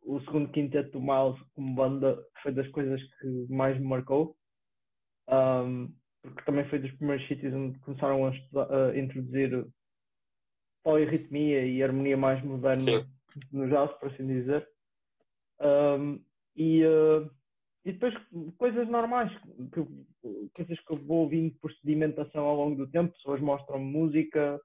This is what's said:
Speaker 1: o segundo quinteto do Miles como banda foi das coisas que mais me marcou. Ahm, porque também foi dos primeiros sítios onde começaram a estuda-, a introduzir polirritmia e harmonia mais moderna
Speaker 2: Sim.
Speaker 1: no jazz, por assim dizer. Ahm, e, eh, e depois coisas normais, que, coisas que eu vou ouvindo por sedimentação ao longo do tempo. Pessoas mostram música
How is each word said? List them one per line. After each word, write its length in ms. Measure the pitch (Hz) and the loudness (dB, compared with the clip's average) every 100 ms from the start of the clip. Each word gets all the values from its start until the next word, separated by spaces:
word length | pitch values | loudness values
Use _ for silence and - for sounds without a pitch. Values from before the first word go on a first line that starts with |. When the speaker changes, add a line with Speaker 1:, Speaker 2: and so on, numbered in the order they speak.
Speaker 1:
o 180 | - 139 | -4 -6
segundo 300 | 131 151 139 | -2 -2 0
quinteto 420 | 151 143 143 139 | -2 0 -2 -2
do 80 | 139 | -6
Miles 380 | 135 135 135 131 - | 0 2 2 -2 -14
como 200 | - 135 | -10 -6
banda 440 | 127 131 139 135 - - - | 0 0 2 0 0 -6 -10
foi 100 | 143 | -6
das 160 | 131 135 | -4 -4
coisas 320 | 156 135 135 135 _ | -4 -4 -4 -8 _
que 260 | 135 127 123 | -8 -6 -4
mais 280 | 135 135 131 | 0 0 0
me 80 | 135 | -2
marcou. 500 | 127 131 139 156 - _ _ _ _ _ _ _ _ - | -4 0 0 0 -6 _ _ _ _ _ _ _ _ 0
Ahm, 640 | 131 131 127 127 127 123 - _ _ | 2 4 2 -2 -6 -8 -14 _ _
porque 220 | 131 131 | -20 -8
também 240 | - 143 143 | -2 -2 0
foi 100 | 143 | -4
dos 140 | 135 | -6
primeiros 340 | 131 147 139 135 | -6 -4 -4 -4
sítios 240 | 135 139 | -6 -4
onde 240 | 135 135 131 | -4 -6 -8
começaram 460 | - 135 143 135 131 | -12 -4 0 2 0
a 40 | |
estuda-, 600 | 131 - 139 - 139 131 | -2 -6 -4 0 2 2
a 80 | 127 | 0
introduzir 680 | 135 135 127 131 135 127 - _ _ _ _ _ _ _ _ _ _ _ | -4 -6 -6 -2 0 -2 -6 _ _ _ _ _ _ _ _ _ _ _
polirritmia 840 | - 156 147 156 - 143 151 139 127 | 2 4 4 0 -2 -2 2 2 0
e 160 | 127 | 0
harmonia 340 | 135 135 139 135 | 0 2 0 2
mais 260 | 135 131 | 2 0
moderna 400 | 139 131 135 131 | -2 -2 0 2
Speaker 2:
Sim. 240 | 131 113 113 - _ 147 - | 2 2 0 -18 _ -20 -8
Speaker 1:
no 160 | 139 131 | -4 2
jazz, 240 | 143 143 - | 2 2 -2
por 120 | 139 | -10
assim 160 | 135 131 | -6 -4
dizer. 400 | 131 123 147 - _ _ _ _ _ _ _ _ _ | -2 0 -2 -4 _ _ _ _ _ _ _ _ _
Ahm, 600 | 143 143 143 139 147 143 _ _ _ - | 4 6 4 2 -2 -6 _ _ _ -2
e, 260 | 160 160 | 4 6
eh, 480 | 160 156 156 156 151 _ _ _ _ _ | 6 8 6 6 2 _ _ _ _ _
e 80 | 180 | -10
depois 220 | 185 247 - - 170 160 - | -2 -2 -4 -14 -12 -12 -2
coisas 320 | 247 226 226 | -2 0 0
normais, 420 | 233 233 247 226 - - - 127 | 0 0 0 -2 -6 -20 -14 -10
que, 80 | - 147 139 135 _ 113 101 107 | -6 -8 -10 -20 _ -12 -12 -12
coisas 260 | - 175 170 | -12 -10 -10
que 120 | - | -8
eu 40 | 156 139 | -10 0
vou 160 | 165 | 2
ouvindo 320 | 156 160 160 - | 2 2 -2 -4
por 120 | 151 | -12
sedimentação 680 | - 143 151 156 147 143 151 | -8 -2 0 0 -2 -6 -2
ao 120 | 147 147 | 0 0
longo 200 | 147 139 | 0 -2
do 140 | 135 | -2
tempo. 220 | 165 175 | 0 0
Pessoas 280 | - 139 139 | -4 -6 -2
mostram 380 | 147 139 139 139 | 0 -2 -4 -8
música 840 | 135 147 160 147 160 151 147 143 | -4 0 2 2 0 0 0 -2